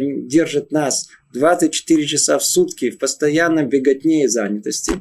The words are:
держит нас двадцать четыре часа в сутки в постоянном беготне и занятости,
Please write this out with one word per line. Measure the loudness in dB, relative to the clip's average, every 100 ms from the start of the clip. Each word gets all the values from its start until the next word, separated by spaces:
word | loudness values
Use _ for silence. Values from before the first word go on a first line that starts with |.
| -2 -4
держит | 0 2 2 -2 -2
нас | -2 0 -4 -8 -18 _
двадцать | 0 2 4 0
четыре | -2 0 0 2
часа | -2 0 0
в | 0
сутки | 0 0 -2 -6
в | -2
постоянном | -6 -2 0 2 2 0 0
беготне | 2 2 2 2 2
и | 2
занятости, | 0 -2 -4 -6 -6 -6 -8